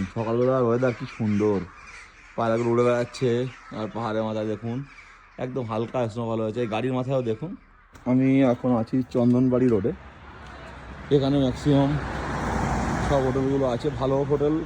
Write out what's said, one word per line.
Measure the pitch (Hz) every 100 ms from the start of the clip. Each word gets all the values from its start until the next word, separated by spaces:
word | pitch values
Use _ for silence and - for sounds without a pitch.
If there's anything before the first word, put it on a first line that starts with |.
| 95
সকালবেলার | 117 113 117 123 131 120
ওয়েদার | 120 127 120
কি | 131 -
সুন্দর, | 107 104 107 98 85 - - - - - - -
পায়রাগুলো | 113 117 120
উড়ে | 120 120
বেড়াচ্ছে, | 120 120 - 127 117 127 - - -
আর | 107
পাহাড়ের | 107 113 110 110
মাথায় | 110 107
দেখুন | 107 117 123 139 - - - - -
একদম | 131 135 113
হালকা | 110 113 131 117
স্নোফল | 110 117 113
হয়েছে। | 110 107
এই | 120
গাড়ির | 110 127 127
মাথায়ও | 127 135 113
দেখুন। | 110 160 269 - _ _ - 123
আমি | 127 135 135 131
এখন | 123 127 120
আছি | 110 131 123
চন্দনবাড়ি | 127 120 123 127 123 127
রোডে। | 107 117 196 - - - - - - - - - - - 143
এখানে | 135 143
ম্যাক্সিমাম | 131 123 147 139 139 147 - - - - - - - - - - -
সব | 143 131
হোটেলগুলো | 131 135 139 131
আছে, | 117 151 123
ভালো | 131 135 139
হোটেল | 143 147 156